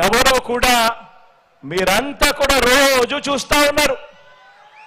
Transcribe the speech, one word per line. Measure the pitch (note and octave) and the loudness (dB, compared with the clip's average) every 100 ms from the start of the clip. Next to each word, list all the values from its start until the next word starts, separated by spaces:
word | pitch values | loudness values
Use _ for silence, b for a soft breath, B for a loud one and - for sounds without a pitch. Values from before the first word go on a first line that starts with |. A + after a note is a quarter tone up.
| F#3+ | 0
ఎవరో | A#3 C4 B3+ B3 | 2 2 0 -2
కూడా | A#3+ B3+ A#3+ A3+ A3+ - - - _ _ _ | -2 0 2 0 -4 -16 -20 -20 _ _ _
మీరంతా | C3+ F3+ F#3 G3+ C#4 - C#4+ C#4 | -8 -4 0 -2 -2 -2 -2 0
కూడా | C#4 C4+ A#3+ | 0 2 2
రోజు | C4+ C#4 C4 A#3+ C#4+ C#4 | 2 2 2 0 -4 -4
చూస్తా | C#4 - D4 D4 | -6 -2 0 0
ఉన్నారు. | D4 C#4+ B3+ - - - - - - - - | 0 -2 -2 -10 -20 -20 -20 -20 -20 -20 -20